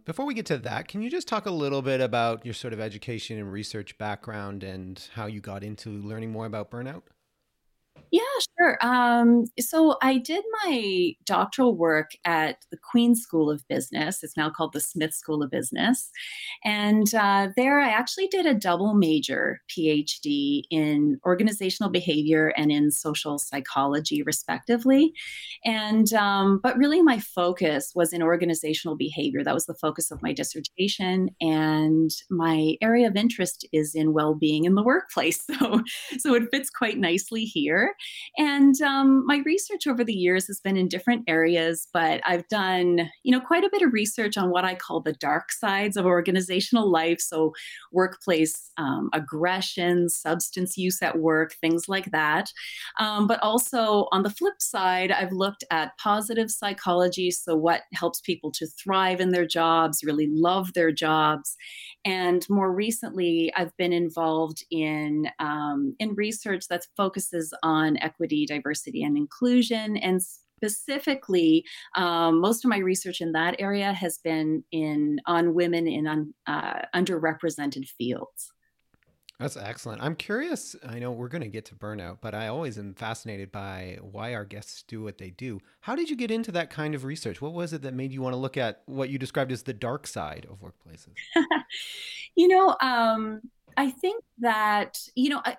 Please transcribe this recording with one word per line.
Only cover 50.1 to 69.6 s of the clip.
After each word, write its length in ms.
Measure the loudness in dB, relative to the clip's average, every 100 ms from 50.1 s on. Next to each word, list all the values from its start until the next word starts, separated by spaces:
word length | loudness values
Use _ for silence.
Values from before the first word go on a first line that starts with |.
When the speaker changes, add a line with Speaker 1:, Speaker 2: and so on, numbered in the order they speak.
| -2 -2 -2 -2 -4 -6 -2
Speaker 2:
use 240 | -2 0
at 160 | -2 0
work, 380 | 2 2 0 -2
things 340 | 0 0 0
like 220 | -4 -2
that. 400 | 0 2 0 -2 -10 -14 -14 -12 -4
Um, 280 | -2 0 2
but 140 | 2
also 640 | 2 0 0 0 2 2 2
on 100 | 0
the 80 | 0
flip 320 | 0 -2 -2
side, 500 | -6 0 0 2 2
I've 220 | 0 0
looked 300 | -2 -2 -4 -4
at 260 | -2 -2 -4
positive 540 | 0 0 0 -2 -2
psychology. 800 | -4 -6 -4 0 2 2 2 -2
So 240 | -2 -2 0
what 260 | 2 0 -2
helps 280 | -4 -4 -4
people 300 | -6 -6 -6
to 160 | -8 -10
thrive 520 | -10 -2 0 2 2
in 120 | 2
their 160 | 2 0
jobs, 560 | 0 2 4 2 0
really 260 | -2 0 0
love 420 | 2 2 2 0
their 180 | 2 2
jobs. 640 | 2 2 4 4 2 -4 -12 -14 -16 -18 -10 -6
And 400 | -2 2 0 2
more 220 | 2 2
recently, 800 | 0 -2 -4 -6 -2 0 2 0 0
I've 180 | -4 -2
been 160 | 0
involved 720 | 2 0 0 0 0 -2 -4 -8
in, 560 | -4 -2 -2 -2 -2 -4 -4
um, 560 | -4 -4 -4 -2 -4 -4
in 140 | -6
research 540 | -2 -4 -4 -4 -4 -4
that 160 | -6 -6 -2
focuses 580 | -2 -2 -6 -6 -6 -4
on 360 | 0 2 2 0
equity, 480 | -2 -4 -2 0 -2
diversity, 580 | -4 -4 -6 -6 -6
and 140 | -2 -2
inclusion. 800 | -2 -2 2 4